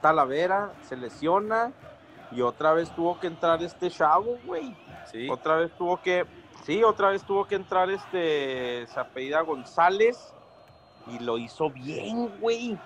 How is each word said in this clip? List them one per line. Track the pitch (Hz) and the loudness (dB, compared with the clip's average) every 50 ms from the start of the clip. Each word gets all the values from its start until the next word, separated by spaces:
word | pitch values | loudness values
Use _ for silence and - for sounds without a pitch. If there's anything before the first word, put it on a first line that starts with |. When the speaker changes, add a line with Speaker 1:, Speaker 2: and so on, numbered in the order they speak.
Speaker 1:
Talavera | - 156 160 156 139 131 135 151 175 180 190 202 202 196 160 - - | 4 4 4 4 2 2 2 0 0 2 0 0 -2 -4 -10 -16 -14
se | - 131 | -12 -10
lesiona | 127 123 113 - - 147 160 175 202 208 214 220 226 233 240 - - - - - - - - - - - - | -10 -10 -12 -8 -4 0 2 2 2 2 0 -2 -2 -2 -4 -6 -14 -20 -20 -20 -20 -20 -20 -20 -20 -18 -10
y | 120 123 | -4 0
otra | 123 120 117 - 151 156 160 | 0 0 0 2 2 4 4
vez | 165 165 - | 4 0 -2
tuvo | - - 170 170 175 - | -4 -2 0 0 0 -2
que | - 175 | -6 -8
entrar | 170 - - 165 165 165 | -4 0 2 2 2 2
este | 170 170 - - 180 175 | 0 -8 -6 -6 -6 -6
chavo, | - - 160 151 156 180 214 233 240 240 - | 0 2 4 4 4 4 4 0 -6 -6 -8
güey. | - - - 285 254 214 - - - - - - - | -8 -6 -6 -6 -8 -12 -16 -20 -20 -20 -20 -18 -14
Speaker 2:
Sí. | - 113 120 139 | -10 -8 -4 -4
Speaker 1:
Otra | 147 123 - 160 160 | -4 -2 0 2 2
vez | 160 170 165 - - | 2 2 0 -2 -4
tuvo | 180 175 180 175 | -2 -2 -2 0
que, | - 185 180 180 170 - - - - - - - - | 0 0 2 2 0 -2 -8 -20 -20 -20 -20 -14 -6
sí, | - 156 208 226 | -4 2 4 4
otra | 220 214 - 202 196 | 4 4 4 2 2
vez | 196 190 - | 2 2 -2
tuvo | - 196 196 196 | -2 0 0 0
que | - 202 | 0 -4
entrar | 190 - - 190 185 185 185 | -4 -4 0 2 2 2 2
este, | 196 196 - - - 180 170 160 151 147 139 135 131 127 127 123 120 120 120 | 0 -6 -6 -4 -2 0 0 2 2 0 0 -2 -4 -4 -4 -4 -4 -6 -8
se | 113 - 135 | -8 -6 -8
apellida | 127 - - 131 131 135 147 156 | -8 -6 -8 -8 -6 0 0 0
González | 165 156 151 131 120 - - 160 165 180 190 202 220 233 247 - - - - - - - - - - - - - - - _ - - | 0 0 -4 -6 -8 -6 2 4 4 4 6 4 4 4 2 0 -14 -20 -20 -20 -20 -20 -20 -20 -20 -20 -20 -20 -20 -20 _ -20 -18
y | 117 120 120 | -14 -12 -8
lo | 120 120 113 117 | -4 -2 -2 -2
hizo | 117 117 - - 156 151 | -4 -8 -6 -4 -4 -4
bien, | 131 127 127 143 156 - - 208 226 233 240 226 196 196 | -4 -8 -12 -10 -10 -8 -8 -6 -4 -4 -4 -6 -6 -4
güey. | 208 226 233 - 240 240 208 170 - | -2 -2 -2 -2 -4 -6 -6 -8 -10